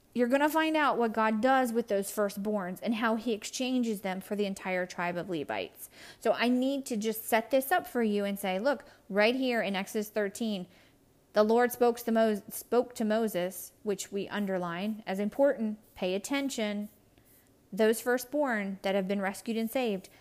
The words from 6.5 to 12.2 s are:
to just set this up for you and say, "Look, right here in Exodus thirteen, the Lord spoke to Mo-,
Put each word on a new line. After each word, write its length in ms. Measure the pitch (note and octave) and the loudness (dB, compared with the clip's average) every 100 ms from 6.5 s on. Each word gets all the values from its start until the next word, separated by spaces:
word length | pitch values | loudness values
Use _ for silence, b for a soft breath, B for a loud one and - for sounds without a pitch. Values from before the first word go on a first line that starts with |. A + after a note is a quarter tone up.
| B3 C4 C#4 C4+ | 2 0 -2 -4
to 100 | A3 | -4
just 280 | A3 G#3+ - | -2 -4 0
set 260 | A3+ A3+ | 0 2
this 200 | C4+ C4 | 2 2
up 160 | F4+ F4+ | 0 0
for 160 | B3 | 0
you 200 | A3+ G3+ G3+ | 0 0 -2
and 120 | G3 | -2
say, 220 | G3 F#3 | -2 -2
"Look, 260 | B3+ B3+ - B B | 0 -2 -6 B B
right 260 | G3+ G#3+ C4 | 2 2 2
here 260 | B3+ A#3 | 0 0
in 140 | F#3 G3+ | 0 -2
Exodus 340 | G3 A3 G#3 | -4 -4 -4
thirteen, 580 | A3 G3+ - A3+ G3 F3+ b b b _ _ _ | -2 -2 -2 -4 -4 -8 b b b _ _ _
the 100 | G#3 | 2
Lord 280 | G#3+ A#3 A#3+ | 6 6 4
spoke 280 | - A#3+ A#3 | 4 2 2
to 120 | - | 2
Mo-, 300 | A3+ | 4